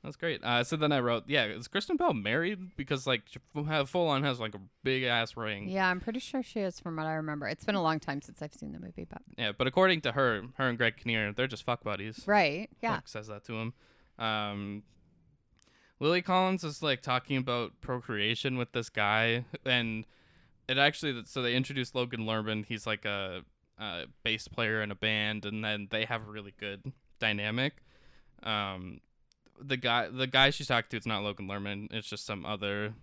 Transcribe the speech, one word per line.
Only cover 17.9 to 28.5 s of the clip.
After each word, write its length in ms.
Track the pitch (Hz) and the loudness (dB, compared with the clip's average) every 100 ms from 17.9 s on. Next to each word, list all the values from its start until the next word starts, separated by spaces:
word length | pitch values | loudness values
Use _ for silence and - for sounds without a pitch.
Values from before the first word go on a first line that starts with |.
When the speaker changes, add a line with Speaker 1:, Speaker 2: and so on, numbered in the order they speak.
| 123 - 104 104 117 139 127 | -6 -2 0 2 2 0 -2
Speaker 1:
with 140 | 120 | -2
this 160 | 123 113 | -2 -2
guy, 540 | - 104 110 117 117 120 - | 0 4 4 4 2 -2 -6
and 400 | 135 123 117 110 107 _ _ _ _ _ - | 0 2 2 -4 -8 _ _ _ _ _ -2
it 80 | 131 | 4
actually, 440 | 143 - 151 120 107 | 4 4 -4 -4 -6
so 160 | 135 | -2
they 120 | 120 | 2
introduced 400 | 123 131 139 120 | 2 0 -2 -2
Logan 260 | 127 123 120 | -2 -2 -2
Lerman. 440 | 110 110 107 107 | 0 0 0 -2
He's, 220 | 104 110 113 | -4 -6 -4
like, 180 | 107 | -4
a, 380 | 107 101 95 90 - _ _ - | -2 -4 -4 -8 -12 _ _ -12
a 260 | 107 87 62 - | -8 -6 -8 -4
bass 240 | 113 110 - | -2 -2 -4
player 340 | - 110 110 | -2 0 2
in 80 | 107 | -2
a 40 | |
band, 500 | 98 110 107 107 107 | 0 0 2 0 -2
and 200 | 104 107 | -4 -4
then 240 | 107 104 101 | -2 -4 -2
they 140 | 110 | -2
have 220 | 110 117 107 | -2 -4 -6
a 40 | |
really 240 | 107 101 - | -12 -14 -10
good 340 | 107 98 131 - _ - | -8 -8 -10 -14 _ -2
dynamic. 640 | 110 104 104 117 135 - - - - - - - | 0 2 0 0 -2 -4 -20 -20 -20 -20 -20 -10
Um, 580 | - | -2